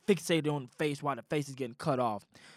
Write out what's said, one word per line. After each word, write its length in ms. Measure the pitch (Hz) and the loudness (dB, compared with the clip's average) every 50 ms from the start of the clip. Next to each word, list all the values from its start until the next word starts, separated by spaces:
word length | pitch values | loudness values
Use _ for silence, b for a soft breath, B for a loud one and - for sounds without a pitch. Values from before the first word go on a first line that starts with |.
| _ | _
fixated 420 | - 202 160 - - 170 160 143 147 | 2 2 2 2 2 2 2 2 2
on 140 | 147 143 127 | 0 -2 -4
the 60 | 120 - | -6 -4
face 260 | - 160 151 143 - 147 | -2 0 0 0 -2 -2
while 140 | 143 131 | -2 -2
the 60 | 117 107 | -2 -4
face 260 | - 156 151 139 139 | -2 -2 -2 -2 -4
is 60 | 131 | -6
getting 200 | 131 131 117 120 | -6 -6 -6 -6
cut 240 | - - 160 135 123 | -4 -2 0 2 2
off. 260 | 123 113 104 101 - _ - b b b b | 2 0 0 -4 -8 _ -20 b b b b